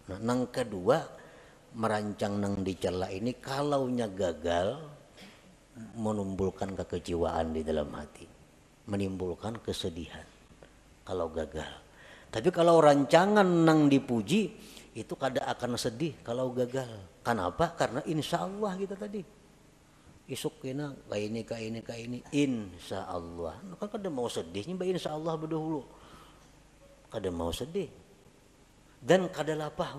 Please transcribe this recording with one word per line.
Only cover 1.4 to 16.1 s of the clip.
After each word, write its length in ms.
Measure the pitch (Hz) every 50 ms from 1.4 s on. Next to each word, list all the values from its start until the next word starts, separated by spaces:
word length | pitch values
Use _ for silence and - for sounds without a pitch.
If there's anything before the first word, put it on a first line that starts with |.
| - - - - - - - 113
merancang 600 | 110 110 107 107 107 104 101 - 113 101 101 101
nang 240 | 101 101 101 98 95
dicela 440 | 95 95 - - 92 90 92 92 92 95
ini 200 | 95 110 123 120 -
kalaunya 720 | - 131 135 139 143 147 143 139 135 123 127 120 117 104
gagal, 880 | 95 92 98 87 82 78 80 85 85 87 92 104 135 160 160 147 - - - - - - - - - - - - - - - - -
menimbulkan 960 | 123 113 107 101 117 110 107 107 104 98 98 95 90 98 95 - - 101 98
kekecewaan 800 | 95 90 87 - - 87 - - 87 82 85 80 - 82 82 80
di 80 | 78 80
dalam 320 | 78 78 78 76 73 73
hati, 320 | - - 76 - - - - - - - - _ - - - _ _ _ - -
menimbulkan 720 | 101 101 98 95 95 92 92 90 85 - - 107 117 107
kesedihan 640 | - - 92 - - 95 82 85 80 - - - - - - - - - - - - - - - - - - - -
kalau 240 | - 95 90 85 80
gagal. 400 | 78 82 78 - - 78 73 - - - - - - - - - - - - -
Tapi 160 | - 113 117 180
kalau 320 | 175 175 165 170 170 165
rancangan 640 | 156 147 143 143 139 127 - 165 185 202 214 214 196
nang 480 | 185 175 170 165 160 160 156 151 143
dipuji, 640 | 139 135 - - 123 113 101 101 175 220 202 160 - - - - - - - - -
itu 160 | 117 107 - 175 -
kada 240 | 139 131 127 131 - 127
akan 240 | 120 - - 120 120
sedih 400 | 110 - 127 110 117 160 160